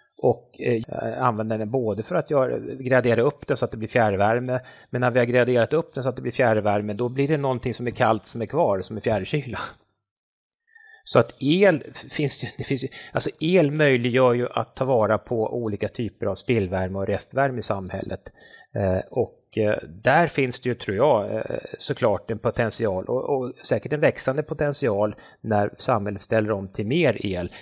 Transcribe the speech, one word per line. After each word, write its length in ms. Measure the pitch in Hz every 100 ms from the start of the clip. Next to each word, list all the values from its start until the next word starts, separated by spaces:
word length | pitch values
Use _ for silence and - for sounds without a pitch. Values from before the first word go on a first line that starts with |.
| _ -
och, 380 | 131 - - -
eh, 640 | 127 117 117 - 117 120
använda 340 | 127 107 110 110
den 140 | 107
både 320 | 131 113 101
för 120 | - 180
att 160 | 151
göra, 280 | 143 127 117
gradera 640 | 113 131 127 127 120 113
upp 260 | 131 - -
den 100 | 131
så 80 | 120
att 60 |
det 60 | 117
blir 100 | 107
fjärrvärme, 720 | 123 110 98 104 120 127 127 - - -
men 120 | 127
när 100 | 123
vi 80 | 120
har 60 | 120
graderat 480 | 123 120 123 113
upp 200 | 151 165
den 100 | -
så 60 | 127
att 60 | 127
det 60 |
blir 100 | 131
fjärrvärme, 640 | - 123 110 104 104 104
då 160 | 104 123
blir 180 | 131 139
det 100 | 156
någonting 360 | 139 123 131
som 140 | 110 123
är 40 |
kallt 360 | 110 117 110 -
som 140 | 117
är 40 | 110
kvar, 360 | 143 139 113
som 160 | - 110
är 40 |
fjärrkyla. 580 | 120 107 95 151 131 - - - _ _ _ _ _ _ _ _ _ _ - -
Så 160 | - 127
att 140 | 117 -
el 440 | 135 180 196 156 -
f-, 240 | - -
finns 320 | - 143 -
ju, 40 | - -
det 60 |
finns 200 | - 135
ju, 40 | 131 - -
alltså 160 | 123 139 -
el 300 | 160 185 147
möjliggör 640 | 151 147 127 123 120 127
ju 140 | 120 120
att 260 | 117 113 -
ta 100 | 131
vara 320 | 123 104 107
på 380 | - 120 110 123
olika 320 | 113 101 104
typer 380 | - 107 - 101
av 100 | 98
spillvärme 640 | - 117 92 92 92 95
och 80 | 98
restvärme 520 | 98 - 127 139 123
i 20 |
samhället. 600 | - 98 92 98 - - - - - - - -
Eh, 240 | 98 92 -
och, 460 | - 113 - _ -
eh, 200 | 104 107
där 440 | - 87 127 147 170
finns 320 | - 131 -
det 100 | 127
ju, 60 | 117
tror 220 | - 98
jag, 380 | 147 117 104 107
eh, 220 | - - - -
såklart 520 | - 139 117 98 -
en 80 | 110
potential 640 | 120 - 113 - 110 92 -
och, 240 | 127 -
och 240 | 139 127 -
säkert 300 | - 117 127
en 60 | 147
växande 440 | 156 - - 135
potential 720 | 147 151 147 139 135 101 107 107 - _
när 280 | 113 104 101 -
samhället 440 | - 117 101 101
ställer 300 | - 110 104
om 160 | 101 98
till 200 | - 104
mer 380 | 147 147 101 104
el, 260 | 90 87 -